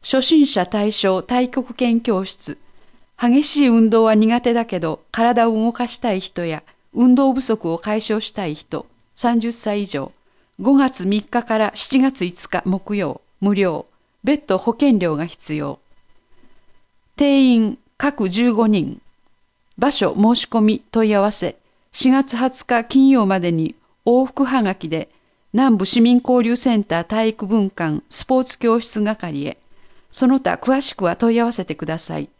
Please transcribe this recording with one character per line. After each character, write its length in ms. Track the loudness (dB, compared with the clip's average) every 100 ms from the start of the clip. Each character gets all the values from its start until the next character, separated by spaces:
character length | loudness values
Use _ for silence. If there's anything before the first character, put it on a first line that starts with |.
初 180 | -2 -2
心 260 | 2 4 4
者 200 | 0 -2
対 240 | -2 -2
象 300 | 0 0 -2
太 260 | -2 -2 0
極 280 | -4 -8
拳 260 | -4 0 0
教 240 | 0 -2
室。 340 | -4 -10 -12 -14 -18 -20 -20 _ _ _
激 280 | 2 2
し 200 | 2 2 4
い 20 |
運 200 | 4 4
動 140 | 4
は 140 | 4 4
苦 240 | 4 2
手 120 | 0
だ 120 | -2
け 160 | -2 -6
ど、 240 | -6 -8 _
体 360 | -2 0 2 2
を 60 |
動 180 | 2 -2
か 140 | -2 -8
し 120 | -6
た 140 | -4
い 60 | -4
人 260 | -6 -8
や、 200 | -6 -8 _ _ _
運 220 | 0 4
動 180 | 4 4
不 80 | 0
足 300 | -2 -4 -4
を 80 | -6
解 220 | -4 -6
消 200 | -2 -4
し 120 | -4
た 140 | -8 -8
い 100 | -8
人、 300 | -10 -12 -14 _ _
三 240 | -4 -2 0
十 140 | -2
歳 320 | -6 -6 -6
以 20 | -6
上。 240 | -8 -10 _ _ _ _ -4
五 160 | 2
月 320 | 2 2 -2 -2
三 160 | -2
日 220 | -2 -6
か 140 | -2 -2
ら 120 | -2 -4
七 240 | -2 0
月 240 | 0 0
五 240 | -8 -6 -6
日 160 | -6 -4
木 300 | -6 -4 -6
曜、 240 | -4 -8 _ _
無 140 | -2
料。 320 | 0 0 -2 -12 _ _ _
別 220 | -2 -2 0
途 120 | -2
保 140 | 0
険 260 | 0 2 2
料 160 | 0
が 100 | -4
必 300 | -6 -10 -8
要。 240 | -6 -6 -10 _ -20 _ _ _ -20 -20 -20 _ -20 _ _ _
定 300 | 0 2 4
員、 340 | 4 4 2 -4 _ _
各 320 | -6 -2 -4
十 240 | 0 0
五 140 | 2 2
人。 340 | 2 -2 -8 -20 _ _ _ _ _ _ -2
場 140 | -2
所、 240 | 0 -2 2
申 180 | 2
し 120 | 2 -2
込 160 | 0
み、 200 | 0 0 _
問 180 | -2 2
い 60 |
合 60 | 2
わ 100 | 0
せ。 240 | -2 -4 -8 _ _ _
四 180 | -2 2
月 260 | 2 0 -2
二 140 | -4
十 140 | -4
日 180 | -2 -2
金 280 | 2 4 6
曜 140 | 6
ま 140 | 4 0
で 140 | 0
に 240 | 0 -2 -6 _ _
往 220 | 0 2 0
復 180 | -2
は 180 | -2 0
が 120 | -2
き 140 | -4 -6
で、 200 | -6 -8 _ _ _ _
南 240 | 0 2 2
部 100 | 2
市 140 | 2
民 180 | 4 4
交 240 | 4 2
流 140 | 2 0
セ 200 | 0 0
ン 80 |
タ 160 | 0 -4
ー 40 |
体 260 | -4 -2 -2
育 160 | -4 -2
文 240 | 0 0
館 320 | -2 -4 -4 _
ス 160 | -6
ポ 160 | 0 -2
ー 40 |
ツ 140 | 0 -4
教 220 | 0 0
室 200 | -2 -4
係 420 | -4 -4 -8 -8 -8
へ。 120 | -10 _ -20 -20 -20 _
そ 160 | -2 2
の 140 | 2
他 140 | 0
詳 260 | -2 0 -2
し 140 | -2
く 100 | -4
は 120 | -4 0
問 180 | 0
い 60 | 2
合 60 | 0
わ 60 |
せ 120 | -4
て 100 | -8
く 120 | -8 -6
だ 120 | -8
さ 200 | -6 -8
い。 100 | -10